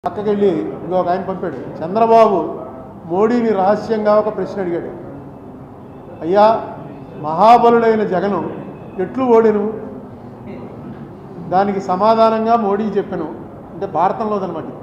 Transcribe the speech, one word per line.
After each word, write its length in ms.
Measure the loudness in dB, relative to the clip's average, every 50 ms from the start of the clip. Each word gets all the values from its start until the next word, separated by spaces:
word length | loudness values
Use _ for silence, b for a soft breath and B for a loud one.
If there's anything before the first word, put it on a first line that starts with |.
| -8
పక్కకెళ్ళి 540 | -8 -8 -4 -2 -2 0 2 2 2 2 0
ఇంకొక 480 | -4 -6 -8 -10 -8 -2 -2 0 0 0
ఆయన 120 | 0 -2
పంపాడు, 640 | -2 -6 -6 -6 -6 -6 -8 -8 -10 -12 -10 -10 -8
చంద్రబాబు 720 | -4 0 2 4 6 8 8 8 6 4 0 -2 -4 -6 -10 -12 -14 -14 -16 -18 -18 -18 -16 -8
మోడీని 420 | -4 0 2 2 2 2 2 2 2
రహస్యంగా 640 | 2 2 2 2 2 0 0 -4 -4 0 2 4 4
ఒక 220 | 4 2 0 -4
ప్రశ్న 240 | -4 -6 -6 -6 -6
అడిగాడు. 260 | -4 -4 -4 -4 -6 -8 -12 -12 -14 -14 -16 -16 -16 -18 -18 -18 -18 -18 -18 -18 -18 -18 -18 -18 -18 -18 -18 -18 -18 -18 -14 -10 -4
"అయ్యా, 440 | 2 4 6 6 6 6 2 -2 -8 -12 -14 -14 -14 -14 -16 -16 -16 -14 -10
మహాబలుడైన 840 | -6 -4 0 4 8 8 8 8 8 6 6 6 6 4 2 2 2
జగను 460 | 0 0 0 0 0 -2 -2 -2 -4 -8 -10 -12 -14 -14 -16 -16 -14 -6 -6
ఎట్లు 260 | -6 -4 -2 -2 2
ఓడెను?" 480 | 6 6 6 6 6 4 2 0 -2 -4 -8 -10 -12 -14 -14 -16 -16 -18 -18 -18 -18 -18 -16 -16 -16 -14 -14 -14 -14 -14 -14 -14 -14 -14 -14 -14 -16 -16 -18 -18 -16 -16 -14 -8 0
దానికి 320 | 2 2 2 2 0 -4
సమాధానంగా 760 | -2 -2 -2 2 2 2 4 6 4 4 4 2 2 2 2
మోడీ 280 | 2 2 2 0 0 -2
చెప్పెను, 400 | -2 -2 -2 -2 -2 -6 -6 -6 -8 -8 -12 -14 -16 -16 -18 -18 -16 -12
అంటే 120 | -10 -10
భారతంలోదనమాట. 800 | -6 -2 0 0 0 0 -2 -4 -4 -2 -4 -4 -6 -6 -8 -10 -10 -14 -14